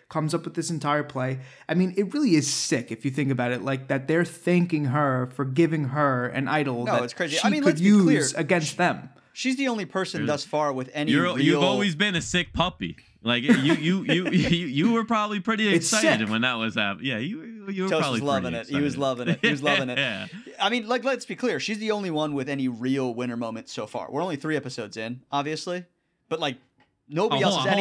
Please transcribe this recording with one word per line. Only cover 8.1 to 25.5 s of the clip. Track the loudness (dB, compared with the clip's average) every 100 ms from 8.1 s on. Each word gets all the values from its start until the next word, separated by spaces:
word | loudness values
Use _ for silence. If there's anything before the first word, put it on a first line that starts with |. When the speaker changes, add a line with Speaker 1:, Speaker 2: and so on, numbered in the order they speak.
| 4
Speaker 1:
use | 2
against | -2 0 0 0 0
them. | 0 0 -8 -20 _
Speaker 2:
She's | -6 -2 0
the | 0
only | -2 -4
person | -4 -4 -2
Speaker 3:
You're, | -2
Speaker 2:
thus | -2
far | -2 0 0
with | -2 -4
any | -2 2
Speaker 3:
you're, | 2
Speaker 2:
real | 2 2
Speaker 3:
you've | 4 4
always | 4 2 0 2
been | 0
a | 0
sick | 0 -2 0
puppy. | -2 -2 -2 -8 -8 -18 _
Like, | -2 0
you, | 4
you, | 4 4 2 2 0
you, |
<laughs> | 0 0 2
you, | 2 4 2 0
you | 0 2
were | 2
probably | 2 0 0 -2
pretty | -2 0 2
Speaker 1:
It's | 2 2
Speaker 3:
excited | 2 4 2 2
Speaker 1:
sick. |
Speaker 3:
when | 2
that | 0
was | 0 -2
happening. | 0 -2 -2 -4
Yeah, | -4
you, | -4 -8 -12 -12 -8
you | -4
were | 0
Speaker 2:
Toast | 0
Speaker 3:
probably | 2 0
Speaker 2:
was | 0
loving | 0 -2
Speaker 3:
pretty | -6 -4
Speaker 2:
it. | -2
He |
was | 0
Speaker 3:
excited. | 0
Speaker 2:
loving | -2 0 -2
it. | 0
He | 0
was | 0
loving | 0 0 0
Speaker 3:
<laughs> |
Speaker 2:
it. | -2
Speaker 3:
Yeah. | -2 -4 -8 -14 -16 -4
Speaker 2:
I | -2
mean, | 0 -2
like, | -2
let's | -2 -4
be | -6 -4
clear. | -2 -2
She's | -4 -4
the | -2
only | -2 -2
one | -2 -2
with | -2 -4
any | -2 -2
real | -2 -2 0 -2
winner | -2 -4 -4
moment | -6 -8 -10
so | -10 -8
far. | -8 -6
We're | -6
only | -4 -4
three | -4 -4
episodes | -4 -8 -10 -8
in, | -8 -10 -6
obviously, | -4 -4